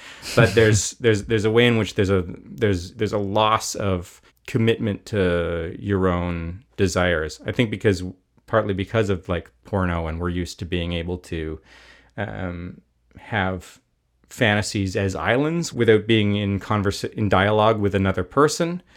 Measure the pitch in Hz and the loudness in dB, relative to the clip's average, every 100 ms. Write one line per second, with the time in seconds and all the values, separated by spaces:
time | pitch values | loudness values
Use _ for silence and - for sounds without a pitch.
0 | - - - - 113 104 110 107 - - | -20 -18 -4 2 4 6 6 4 0 -2
1 | 120 107 104 113 104 113 120 113 101 - | 0 2 0 0 2 4 4 4 0 0
2 | 95 98 87 - - - 110 95 90 - | 2 2 -2 -8 -16 -2 0 0 -4 -6
3 | 104 107 101 104 107 110 - - 101 92 | -4 -2 -2 2 2 0 -2 -4 -2 -2
4 | 87 - _ _ - 123 113 110 110 98 | -4 -18 _ _ -6 0 2 0 -2 -6
5 | - 107 92 85 85 85 82 - 101 98 | -4 -2 0 0 -2 -4 -6 -8 -2 0
6 | 92 87 87 85 82 90 - - 98 92 | 2 0 -2 -4 -6 -10 -12 -2 0 2
7 | 90 82 78 - - 107 117 104 110 90 | 2 0 -2 -8 -6 -2 -2 0 0 0
8 | 92 - _ _ - 113 104 95 98 117 | -2 -12 _ _ -2 0 0 -2 -2 0
9 | 101 92 - 87 - _ - 98 90 85 | 0 -2 -4 -6 -6 _ -6 -2 0 -2
10 | 82 80 87 87 85 - 90 90 85 87 | -4 -4 -4 -4 -6 -8 -6 -4 -2 -4
11 | 85 90 - 85 80 80 _ - - - | -6 -8 -8 -8 -6 -10 _ -20 -20 -20
12 | _ - 104 104 92 87 90 - _ _ | _ -10 -8 -8 -8 -8 -12 -14 _ _
13 | _ - - 110 92 92 - - _ _ | _ -20 -6 -2 -2 -4 -10 -20 _ _
14 | _ _ _ - 117 104 101 110 95 104 | _ _ _ -2 0 2 0 -2 -2 -2
15 | 98 85 90 120 151 170 165 120 117 107 | -2 -2 0 0 0 -2 -4 0 4 4
16 | 110 113 104 101 101 98 - 107 101 - | 4 2 2 0 0 -2 -2 0 0 -2
17 | - - 104 92 101 107 107 107 101 98 | -6 -4 2 4 4 4 4 4 2 2
18 | 98 92 82 - 147 - 170 175 - | 0 0 -2 2 2 2 -2 -4 -10